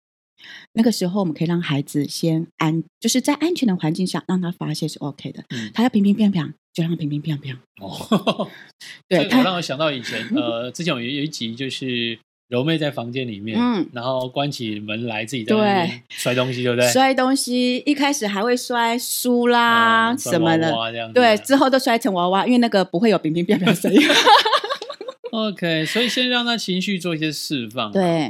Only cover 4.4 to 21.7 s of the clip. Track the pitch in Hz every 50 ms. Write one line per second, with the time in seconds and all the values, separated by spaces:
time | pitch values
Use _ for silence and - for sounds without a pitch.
4.4 | 180 170 180 - 156 147 151 - 165 151 - - 147 147 - - - 131 - -
5.4 | - - 135 120 110 104 - - 233 254 - 214 196 202 202 208 214 196 190 175
6.4 | 143 147 151 - _ _ _ - 165 165 170 156 165 143 147 147 147 160 151 139
7.4 | - 135 127 - - _ _ - 98 92 160 - - - 220 185 - 233 - -
8.4 | 190 - - - - - _ _ - - - - _ _ 185 165 143 190 240 262
9.4 | 247 185 180 175 165 - 135 139 160 156 139 127 110 - 120 110 113 - 214 285
10.4 | 120 117 117 117 120 123 - - 170 170 147 123 117 123 143 143 143 156 143 -
11.4 | 120 113 113 120 139 131 123 - 135 127 123 120 117 117 113 110 _ _ _ _
12.4 | _ _ 123 120 135 160 165 151 151 143 127 131 117 120 123 135 131 120 107 98
13.4 | 104 110 110 226 240 247 233 190 151 - 131 120 117 131 131 131 127 127 123 143
14.4 | 143 147 139 - 120 110 107 104 107 107 107 113 120 117 110 107 113 110 139 131
15.4 | 160 - 214 220 214 208 202 185 170 - - - - _ - - - 131 123 127
16.4 | 127 131 123 123 123 123 120 120 123 123 120 254 254 247 262 262 254 262 269 269
17.4 | - 247 247 247 247 247 247 247 - 285 294 277 285 277 285 - 220 202 202 196
18.4 | 208 247 247 247 - - 247 240 233 233 233 247 - - - - - 247 247 240
19.4 | 240 240 240 240 233 233 233 233 226 226 226 226 226 226 240 - - - 180 165
20.4 | 165 165 165 160 165 160 117 113 113 113 117 117 113 113 - 247 247 226 214 208
21.4 | - - 269 277 294 262